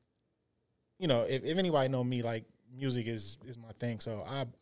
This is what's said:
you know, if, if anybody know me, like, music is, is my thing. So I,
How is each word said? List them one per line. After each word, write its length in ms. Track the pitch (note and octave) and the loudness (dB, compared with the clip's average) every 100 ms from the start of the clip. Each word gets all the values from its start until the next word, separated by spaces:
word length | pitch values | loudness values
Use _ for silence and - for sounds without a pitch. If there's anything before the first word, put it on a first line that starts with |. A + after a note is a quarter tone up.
| _ _ _ _ _ _ _ _ _ _ | _ _ _ _ _ _ _ _ _ _
you 80 | F3+ | 4
know, 160 | A#2+ A2 | 4 4
if, 160 | C3 | 0
if 140 | C3+ E3 | 2 2
anybody 300 | F#3 D3 C3 | 4 4 4
know 120 | C3 | 2
me, 200 | B2 B2 | 2 0
like, 220 | A#2 A2+ A2 _ _ | 0 -2 -6 _ _
music 320 | B2 C3+ B2 A2+ | -4 -2 0 0
is, 300 | A2+ G2+ - - | -4 -6 -10 -14
is 120 | A#2+ | -14
my 140 | A2+ A2+ | -14 -6
thing. 220 | A#2+ A2 | -4 -2
So 240 | - G#2+ F2+ | -4 -6 -4
I, 200 | C#3 B2+ - | -4 -4 -6